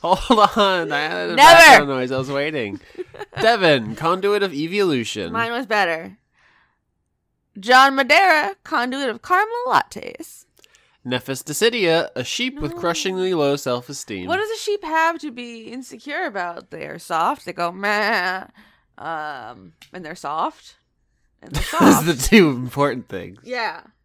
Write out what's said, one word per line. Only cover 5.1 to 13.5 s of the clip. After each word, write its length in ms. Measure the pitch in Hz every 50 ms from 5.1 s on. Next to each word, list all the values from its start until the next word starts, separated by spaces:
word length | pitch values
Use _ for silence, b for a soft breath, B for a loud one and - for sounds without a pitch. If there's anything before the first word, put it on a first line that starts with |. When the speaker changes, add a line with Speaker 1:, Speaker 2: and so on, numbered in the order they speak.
| - 107 95 82 -
Speaker 2:
Mine 180 | 233 233 226
was 140 | 233 240 269
better. 520 | 190 226 208 196 175 165 160 175 190 190 _ _ _ _ _ _ _ _ _ _ _ _ _ _ _ _ _ _ _ _ _ _ _ _ _ _ _ _ 202
John 360 | 185 226 254 254 262 277 269
Madeira, 600 | 269 277 240 302 339 392 370 320 302 294 392 392 _ _
Conduit 460 | - 320 277 240 254 254 277 277 247
of 120 | 214 233
Caramel 440 | - - 359 370 415 440 466 480 494
Lattes. 760 | 359 220 147 - _ - - - 50 - - 330 - - - _ _ _ b b b b b b b b b _
Speaker 1:
Nephis 380 | 127 127 127 - - 135 127 -
Decidia, 640 | - 147 - 214 233 233 240 190 170 160 165 170 - _
a 80 | 151 127
sheep 380 | - - - 240 262 277 294
with 120 | - 151 170
Speaker 2:
No. 40 | -
Speaker 1:
crushingly 540 | - 170 190 208 - 196 185 185 185 190 185
low 240 | 160 147 139